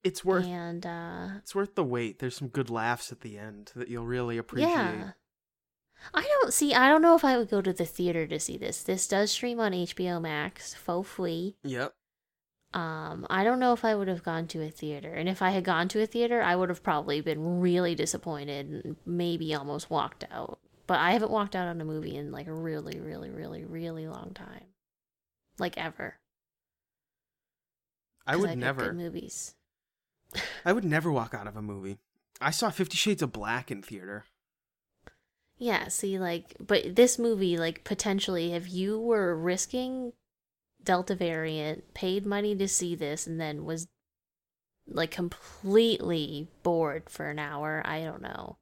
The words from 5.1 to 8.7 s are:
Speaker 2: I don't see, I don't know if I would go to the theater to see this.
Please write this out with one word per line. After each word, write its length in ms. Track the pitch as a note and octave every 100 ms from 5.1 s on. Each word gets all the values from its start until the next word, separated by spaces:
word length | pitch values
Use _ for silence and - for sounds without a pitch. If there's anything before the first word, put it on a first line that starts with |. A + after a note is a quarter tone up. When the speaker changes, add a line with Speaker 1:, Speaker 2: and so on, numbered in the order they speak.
| - _ _ _ _ _ _ _ _ -
Speaker 2:
I 100 | -
don't 280 | C#5+ C#5+ -
see, 200 | - D4
I 160 | B3+ C4
don't 140 | D#4
know 100 | E4+ E4
if 80 |
I 140 | C#4 B3
would 140 | A3
go 100 | G3+
to 100 | F#3
the 120 | F#3 E3
theater 400 | - F3 E3 D3+
to 140 | D3+
see 180 | - -
this. 240 | -